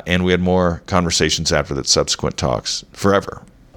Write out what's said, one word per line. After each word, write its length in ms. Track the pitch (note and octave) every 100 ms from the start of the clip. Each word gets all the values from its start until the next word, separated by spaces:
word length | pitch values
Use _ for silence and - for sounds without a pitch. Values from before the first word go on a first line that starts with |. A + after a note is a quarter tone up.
| -
and 180 | F2+
we 80 | F#2
had 100 | F2+
more 420 | F2+ F#2 F2 E2+ -
conversations 640 | F2+ E2+ - D#2+ - D#2
after 220 | D2+ C#2+ C#2+
that, 120 | -
subsequent 500 | - C#2+ - - -
talks 480 | C#2 A1 - - -
forever 500 | - G2 G2 - - - - -